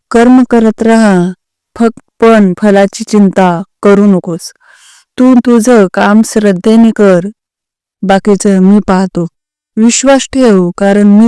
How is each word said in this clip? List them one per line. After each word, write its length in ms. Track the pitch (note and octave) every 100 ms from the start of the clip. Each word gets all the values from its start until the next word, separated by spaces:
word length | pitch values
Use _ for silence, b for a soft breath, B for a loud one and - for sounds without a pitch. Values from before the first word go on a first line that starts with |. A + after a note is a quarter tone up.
| _
"कर्म 320 | A#3 A#3+ B3+ B3
करत 320 | A#3 A3 -
राहा, 500 | A3+ A3+ A3 F#3 F3 F3+ _ _ _ -
फक्त 220 | A#3 - _ _
पण 320 | A3+ A3+ G3 F3
फलाची 420 | G#3+ G3 G3 -
चिंता 580 | - G#3+ G3 - F#3 E3+ - _
करू 240 | G#3 G3+ G3+
नकोस. 460 | F#3 F3+ E3 - - b b b b b -
तू 160 | B3+
तुझं 520 | B3+ B3 A#3+ G#3+ A#3+ F#3+
काम 280 | - G3+ G#3
श्रद्धेने 680 | A3+ A3+ G#3 F3+ A3 A3+ A3+ A3
कर, 300 | G3+ F3+ F#3+ - _ _ _ _ _ _
बाकीचं 560 | F#3+ F#3+ G#3+ G3 G#3 F#3+
मी 200 | F#3 G#3 -
पाहतो. 380 | F#3 F#3+ - E3 - _ _ _ -
विश्वास 520 | A3+ A3+ B3+ C4+ -
ठेव, 380 | C4+ B3+ G3 F3 -
कारण 240 | G3 G3+
मी 240 | G#3 G3+